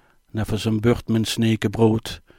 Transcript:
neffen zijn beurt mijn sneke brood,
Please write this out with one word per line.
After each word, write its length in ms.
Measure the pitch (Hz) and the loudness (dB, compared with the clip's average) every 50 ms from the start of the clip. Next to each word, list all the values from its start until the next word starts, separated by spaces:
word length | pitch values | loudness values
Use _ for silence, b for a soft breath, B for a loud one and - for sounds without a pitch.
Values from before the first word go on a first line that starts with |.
| _ _ _ _ _ _ | _ _ _ _ _ _
neffen 280 | - 110 107 - 110 101 | -6 -6 -4 -4 -4 -4
zijn 220 | - 113 110 110 | -2 -2 -2 0
beurt 260 | 107 120 120 - - | 2 2 0 0 0
mijn 180 | - 113 113 110 | -2 0 0 0
sneke 440 | - - - 113 113 110 107 - 107 | -2 -2 0 0 0 0 0 -2 -2
brood, 520 | 104 107 117 110 110 110 - - - - - b b | 0 4 4 4 4 2 -2 -8 -14 -14 -16 b b